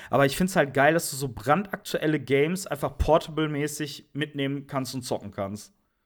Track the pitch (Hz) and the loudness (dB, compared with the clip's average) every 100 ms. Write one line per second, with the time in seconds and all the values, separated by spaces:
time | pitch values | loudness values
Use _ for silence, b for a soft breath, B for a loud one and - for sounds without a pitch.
0 | B 123 139 - 185 185 135 135 147 170 | B 4 4 2 0 2 2 4 4 4
1 | - 131 139 104 - 165 208 - - - | 0 -6 -6 -4 2 2 2 -8 -4 -2
2 | 156 151 120 139 156 185 - 139 147 - | 0 0 2 2 4 0 -4 -4 -4 0
3 | - 165 165 156 156 143 147 147 147 - | 4 4 2 -2 -2 -2 -4 -4 -8 -10
4 | - 139 147 143 139 143 139 139 127 131 | -10 -6 -6 -2 -2 -4 -4 -6 -4 -6
5 | 120 117 101 104 98 104 - _ _ _ | -4 -6 -6 -6 -6 -8 -14 _ _ _